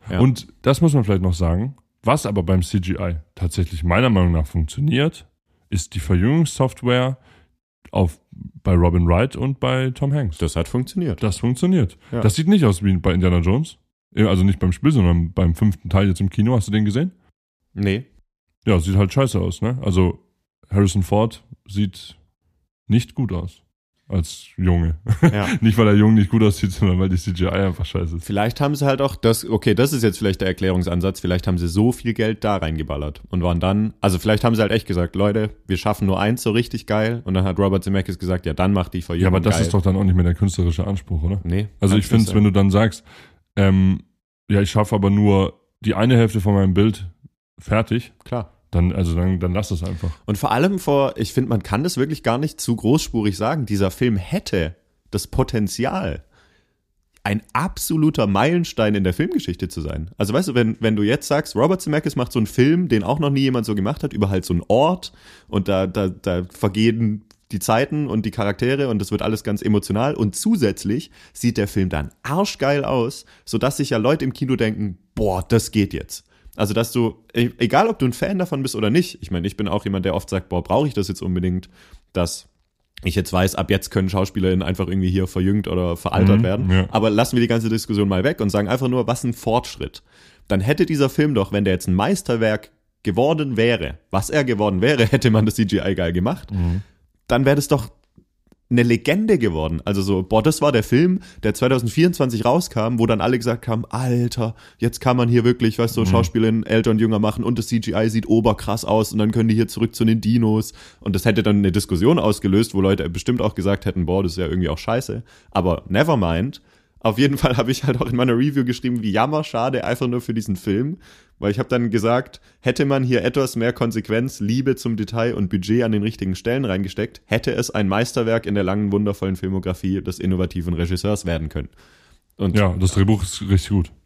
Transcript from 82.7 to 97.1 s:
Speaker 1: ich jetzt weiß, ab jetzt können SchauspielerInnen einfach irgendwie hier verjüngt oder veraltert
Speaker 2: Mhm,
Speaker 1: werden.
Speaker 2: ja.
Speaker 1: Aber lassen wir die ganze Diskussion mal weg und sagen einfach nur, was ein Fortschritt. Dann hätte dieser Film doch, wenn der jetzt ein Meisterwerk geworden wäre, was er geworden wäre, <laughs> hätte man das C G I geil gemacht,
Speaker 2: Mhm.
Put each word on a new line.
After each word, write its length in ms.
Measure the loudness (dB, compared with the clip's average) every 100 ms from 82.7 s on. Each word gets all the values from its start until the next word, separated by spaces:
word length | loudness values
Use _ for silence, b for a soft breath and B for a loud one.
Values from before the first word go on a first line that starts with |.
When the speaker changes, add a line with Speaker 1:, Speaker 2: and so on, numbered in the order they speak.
| _ _ -8
Speaker 1:
ich 100 | -4
jetzt 180 | -2 -2
weiß, 220 | 0 0 0
ab 140 | 0
jetzt 200 | -2 0
können 180 | -2 -2
SchauspielerInnen 580 | -2 -2 -2 0 0 -2
einfach 220 | -4 -4
irgendwie 220 | -2 0
hier 160 | 0 -2
verjüngt 400 | -2 0 0 -2
oder 280 | -2 -2 -4
veraltert 400 | -2 2 4 4
Speaker 2:
Mhm, 40 |
Speaker 1:
werden. 280 | 2 0 2
Speaker 2:
ja. 160 | 2 2
Speaker 1:
Aber 200 | 2 2
lassen 260 | 2 2 2
wir 60 |
die 40 | 2
ganze 220 | 0 0
Diskussion 400 | -2 -2 0 2
mal 160 | 2
weg 160 | 0 0
und 80 | -2
sagen 200 | 0 0
einfach 200 | -2 0
nur, 180 | -2 -2
was 160 | -2
ein 120 | -4
Fortschritt. 680 | -6 -2 -2 -2 -10 -12 -12 _ b b b _
Dann 120 | -2
hätte 260 | 0 0 0
dieser 240 | 2 0
Film 240 | 2 0
doch, 180 | 0 0
wenn 120 | 0
der 100 | 0
jetzt 140 | 0 0
ein 60 |
Meisterwerk 800 | 0 0 -2 -2 0 0 -2 -6 _ _ _
geworden 520 | -4 0 2 0 -2 0
wäre, 400 | 2 0 -4 -10 _
was 200 | -4 -2
er 120 | -2
geworden 360 | 0 0 0 2
wäre, 240 | 2 2 2
<laughs> 60 |
hätte 180 | 4 4
man 140 | 4
das 100 | 2 0
C 100 | 0
G 120 | 0
I 160 | -2
geil 200 | -2 -2
gemacht, 360 | 0 -2 -4 -6
Speaker 2:
Mhm. 300 | -4 -2 -2 B B _